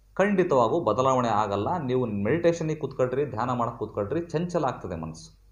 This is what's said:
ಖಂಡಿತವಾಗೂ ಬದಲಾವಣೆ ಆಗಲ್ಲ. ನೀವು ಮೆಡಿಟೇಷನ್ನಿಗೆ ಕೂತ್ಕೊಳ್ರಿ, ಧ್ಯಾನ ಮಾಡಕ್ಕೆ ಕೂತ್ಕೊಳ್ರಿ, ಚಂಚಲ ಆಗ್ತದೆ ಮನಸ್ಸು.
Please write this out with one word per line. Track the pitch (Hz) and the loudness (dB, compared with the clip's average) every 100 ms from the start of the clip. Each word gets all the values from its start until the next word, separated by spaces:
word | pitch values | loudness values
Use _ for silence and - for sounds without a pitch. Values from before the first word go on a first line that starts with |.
| _ | _
ಖಂಡಿತವಾಗೂ | - 202 190 175 135 113 156 | 0 2 4 4 4 4 4
ಬದಲಾವಣೆ | 110 107 131 127 123 | 2 2 4 4 2
ಆಗಲ್ಲ. | 104 107 101 113 180 | 2 0 0 -2 -2
ನೀವು | 135 127 120 | -2 0 0
ಮೆಡಿಟೇಷನ್ನಿಗೆ | 101 101 160 170 170 156 151 | 0 0 2 2 2 -2 -4
ಕೂತ್ಕೊಳ್ರಿ, | 143 - 127 127 147 | -6 -2 -2 0 -2
ಧ್ಯಾನ | 117 123 | -2 -2
ಮಾಡಕ್ಕೆ | 120 117 - | 0 -2 -4
ಕೂತ್ಕೊಳ್ರಿ, | 107 - 101 156 | -6 -4 -2 -2
ಚಂಚಲ | 170 151 175 175 139 | -2 -4 -2 -2 -2
ಆಗ್ತದೆ | 120 92 85 | -4 -8 -8
ಮನಸ್ಸು. | 80 80 - - - | -8 -12 -18 -20 -20